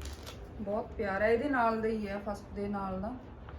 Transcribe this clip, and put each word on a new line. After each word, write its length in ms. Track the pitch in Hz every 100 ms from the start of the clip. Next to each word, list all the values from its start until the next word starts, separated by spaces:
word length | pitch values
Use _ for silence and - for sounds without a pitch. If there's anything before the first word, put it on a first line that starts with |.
| - - - - - -
ਬਹੁਤ 320 | 196 214 -
ਪਿਆਰਾ, 340 | - 202 196 214
ਇਹਦੇ 220 | 233 285
ਨਾਲ 300 | 254 226 220
ਦਾ 80 | 220
ਹੀ 180 | 220 202
ਹੈ, 100 | 202 208
ਫਸਟ 280 | 202 -
ਦੇ 140 | 202 202
ਨਾਲ 320 | 202 190 190
ਦਾ 120 | 208 254 - - -